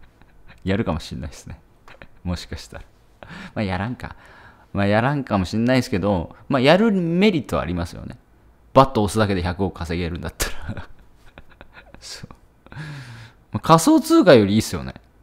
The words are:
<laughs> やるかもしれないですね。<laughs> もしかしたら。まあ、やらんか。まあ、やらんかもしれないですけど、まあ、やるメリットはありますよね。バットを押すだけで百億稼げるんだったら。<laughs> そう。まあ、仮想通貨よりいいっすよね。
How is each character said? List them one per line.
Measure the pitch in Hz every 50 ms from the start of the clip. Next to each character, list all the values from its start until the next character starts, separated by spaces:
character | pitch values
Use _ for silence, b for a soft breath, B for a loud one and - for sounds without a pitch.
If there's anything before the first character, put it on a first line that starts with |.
| - - _
<laughs> | _ - - _ - - - - - -
や | 92 95
る | 101 117
か | 95 82
も | -
し | - - -
れ | 62
な | -
い | 73
で | -
す | - -
ね。 | - - - - _ _ _ _ - -
<laughs> | - - - - - -
も | 87 87
し | - -
か | - -
し | - - -
た | - -
ら。 | - - _ _ _ _ _ _ B B 165 B B B B
ま | -
あ、 | 110
や | 95 92 92
ら | 98 120
ん | 127
か。 | - - - - b b b b b b b b b b b -
ま | 95 101
あ、 |
や | 101 104 110
ら | 117 135 147
ん | 143 127
か | - 110 98
も | 92
し | - -
れ | 110 113
な | 123 131
い | 127
で | 123
す | -
け | - 92
ど、 | 90 104 101 87 78 B B B B -
ま | 143 131
あ、 |
や | 123 139 165
る | 185 220 233 202
メ | 190 175 165 170 180 202 220 190
リ | 151
ッ | 110
ト | - 87
は | 73 -
あ |
り | 80 90
ま | 87 85
す | - -
よ | 53 -
ね。 | - - - _ _ _ _ _ - _ _ _ _ -
バ | 131 139
ッ | 135 -
ト | 113
を | 104
押 | 98 -
す | 110
だ | 110
け | 98 101
で | 92 85
百 | 90 87 - 98
億 | 90 -
稼 | - 87 - 85 87
げ | 87 80
る | 87 -
ん |
だ | 71 69
っ | -
た | - - - - - - - -
ら。 | - - - - - - - - - - - - - -
<laughs> | - - _ - - - - - - - -
そ | - - - - -
う。 | - - - - _ _ _ _ - B 147 156 151 147 139 127 120 117 113 113 113 B B _ _ -
ま | 110
あ、 |
仮 | - - 160 160
想 | - 294 320 311
通 | 247 - 330 330 254
貨 | 185 143
よ | 113 104
り | 95 101
い |
い | 110
っ | -
す | - -
よ | 82 64
ね。 | 65 - - - _ _ _